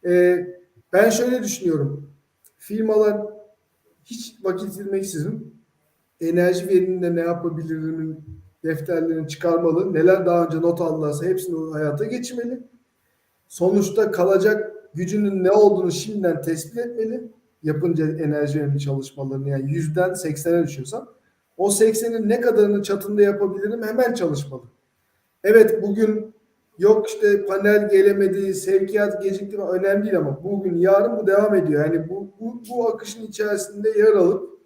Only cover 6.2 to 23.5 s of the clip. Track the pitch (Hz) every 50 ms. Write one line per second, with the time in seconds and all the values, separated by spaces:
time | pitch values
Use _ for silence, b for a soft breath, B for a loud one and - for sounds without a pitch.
6.2 | 165 165 170 175 175 180 180 180 180 190 196 180 185 185 185 180 175 175 170 170
7.2 | 165 170 170 170 - 170 160 156 156 160 160 156 156 160 160 160 160 160 156 156
8.2 | - - - - - _ _ _ - 160 160 147 151 175 175 165 160 165 160 160
9.2 | 151 - - - - 170 165 170 170 165 160 170 185 185 160 156 160 180 190 185
10.2 | 180 175 175 170 170 160 156 160 165 170 170 175 175 165 156 156 156 147 147 147
11.2 | 165 180 185 185 - 180 170 160 160 160 156 151 156 147 143 - 214 226 247 247
12.2 | 247 - 254 240 233 240 254 247 - _ _ _ _ _ _ _ _ _ _ _
13.2 | _ _ _ _ _ _ - - 175 185 208 202 190 - - 226 214 214 - -
14.2 | 180 190 196 190 190 214 208 214 - - - - - _ _ 151 185 175 202 208
15.2 | 208 196 196 190 180 180 202 214 208 202 202 180 180 175 151 - - 214 214 202
16.2 | 185 175 160 147 - 165 165 156 - - 226 233 240 240 240 233 220 220 240 254
17.2 | 220 - _ _ _ _ _ _ - 156 151 143 170 175 165 156 160 156 156 156
18.2 | 156 147 147 147 147 143 143 156 147 139 143 143 139 143 135 135 135 - _ 139
19.2 | 135 131 135 135 139 139 139 135 135 143 156 170 160 151 151 180 180 185 185 -
20.2 | - 160 147 - - 170 170 175 165 139 143 135 131 - 214 240 - - b b
21.2 | b b b b b _ _ - 180 202 202 - 220 226 220 220 226 233 226 226
22.2 | 214 208 233 247 240 240 220 214 208 202 208 202 202 - 196 196 - 202 208 208
23.2 | 202 202 196 202 202 185